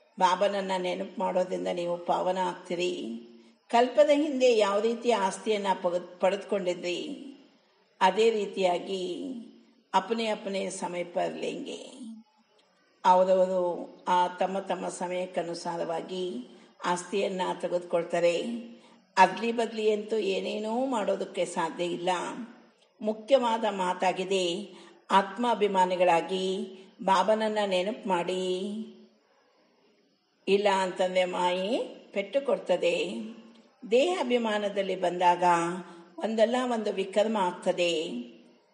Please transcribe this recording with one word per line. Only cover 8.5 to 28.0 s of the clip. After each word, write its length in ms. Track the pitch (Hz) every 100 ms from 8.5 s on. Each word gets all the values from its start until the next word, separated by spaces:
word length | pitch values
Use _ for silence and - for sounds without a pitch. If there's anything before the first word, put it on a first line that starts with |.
| 196 180 175 190 190 180 170 - 233 - - _ _ -
ಅಪನೆ 320 | 190 185 226 220
ಅಪನೆ 440 | 208 196 190 190
ಸಮಯ 340 | - 175 175
ಪರ್ 300 | 175 185 170
ಲೇಂಗೆ. 560 | 160 160 170 - 143 - 269 220 220 - _ _ _ _ _ _ _
ಅವರವರು 1000 | 180 185 185 185 185 185 175 160 - - -
ಆ 200 | 180 180
ತಮ್ಮ 300 | - 185 196
ತಮ್ಮ 300 | 190 185 180
ಸಮಯಕ್ಕನುಸಾರವಾಗಿ 1600 | - 180 180 180 180 170 170 175 170 160 160 - 185 180 240 247 - - -
ಆಸ್ತಿಯನ್ನ 560 | 180 180 - 202 196 185 180 175
ತೆಗೆದುಕೊಳ್ತಾರೆ. 800 | 175 175 175 170 165 170 170 165 117 117 - - - - _ -
ಅದ್ಲಿ 360 | 185 - 233
ಬದ್ಲಿ 400 | 233 226 220 214
ಅಂತೂ 240 | 208 208 220
ಏನೇನೋ 680 | 196 190 190 214 220 226 269
ಮಾಡೋದಕ್ಕೆ 580 | 233 196 190 190 202
ಸಾಧ್ಯ 400 | 170 202 165 -
ಇಲ್ಲ. 240 | 175 170 175 180 147 151 226 - - _ _ -
ಮುಖ್ಯವಾದ 640 | 214 214 - 269 240 226 214
ಮಾತಾಗಿದೆ, 1040 | 196 180 185 185 185 185 190 175 180 202 - - - -
ಆತ್ಮಾಭಿಮಾನಿಗಳಾಗಿ 1600 | 190 196 - 240 214 202 190 185 180 180 165 160 190 190 190 214 - - -
ಬಾಬನನ್ನ 560 | 185 180 190 214 220 214 202
ನೆನಪು 420 | 180 190 -